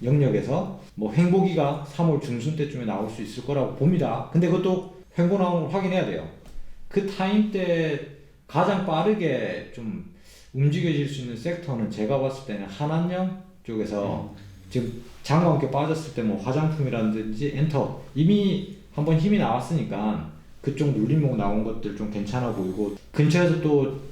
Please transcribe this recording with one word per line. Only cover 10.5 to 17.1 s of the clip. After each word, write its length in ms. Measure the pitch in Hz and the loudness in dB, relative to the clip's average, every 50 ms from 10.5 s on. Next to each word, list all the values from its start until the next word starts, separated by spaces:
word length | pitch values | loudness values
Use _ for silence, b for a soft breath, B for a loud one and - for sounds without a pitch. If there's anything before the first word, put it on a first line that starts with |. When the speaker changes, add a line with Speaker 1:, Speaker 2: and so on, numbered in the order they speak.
| B | B
Speaker 1:
움직여질 540 | 131 139 147 151 180 175 170 151 143 139 | 2 2 4 4 2 2 2 2 0 0
수 140 | 135 - 131 | -2 -4 -6
있는 140 | 123 120 113 | -8 -8 -10
섹터는 560 | 107 - 170 175 175 - 143 127 113 107 98 | -6 -6 -6 -6 -4 -6 -6 -4 -2 -2 -4
제가 280 | - 107 107 110 139 135 | -2 -2 0 0 0 0
봤을 260 | 135 131 - - - | 0 -2 -4 -6 -8
때는 200 | - 104 98 98 | -8 -8 -8 -8
한한령 800 | 95 - - 151 151 160 165 175 175 180 185 185 185 - - - - - - - | -10 -6 -4 -2 -2 0 0 0 0 0 -2 -2 -2 -4 -8 -12 -18 -20 -16 -10
쪽에서 720 | - 113 107 104 - 104 101 101 101 113 107 104 104 - | -6 -4 -4 -4 -2 -2 -2 -2 -2 -2 -4 -6 -8 -12
Speaker 2:
음. 160 | - - - - - - - | -16 -18 -20 -20 -20 -18 -6
Speaker 1:
지금 320 | - 127 117 110 - - - - - - - | -4 -4 -2 -2 -6 -10 -14 -16 -18 -14 -2
장과 280 | - 139 165 180 165 | 2 2 4 4 4
함께 180 | 147 135 143 131 | 4 2 2 0
빠졌을 440 | 147 143 151 156 156 - - - - | 0 0 0 0 -2 -2 -4 -6 -6
때 100 | 120 113 | -2 -2
뭐 180 | 107 95 - | -2 -2 -2
화장품이라든지 1120 | - 127 131 151 160 156 156 - 139 127 120 113 110 107 | -2 -2 0 0 0 0 0 0 -2 -2 0 0 0 0